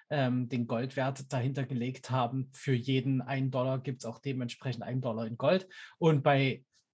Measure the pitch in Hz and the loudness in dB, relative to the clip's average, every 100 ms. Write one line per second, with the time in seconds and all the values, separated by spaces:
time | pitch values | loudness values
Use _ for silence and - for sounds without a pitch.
0 | - 151 127 127 120 127 117 117 117 139 | -4 0 2 0 0 -2 0 -2 -2 -2
1 | 131 131 - 131 127 139 131 127 123 131 | -2 -4 -4 -2 -2 -2 -2 -2 -4 -6
2 | - 127 123 131 131 - - 123 131 131 | -2 0 0 -2 -6 -6 0 0 2 0
3 | 135 131 127 135 135 131 131 131 143 127 | 2 0 0 -2 0 0 0 -2 -4 -8
4 | 113 - 139 127 120 - 131 117 - 127 | -8 -8 -6 -4 -4 -6 -6 -6 -4 -2
5 | 123 110 113 117 139 185 - - - - | -2 -2 -4 0 2 2 0 -14 -18 2
6 | 165 147 147 139 135 - - _ _ | 4 6 6 6 4 0 -8 _ _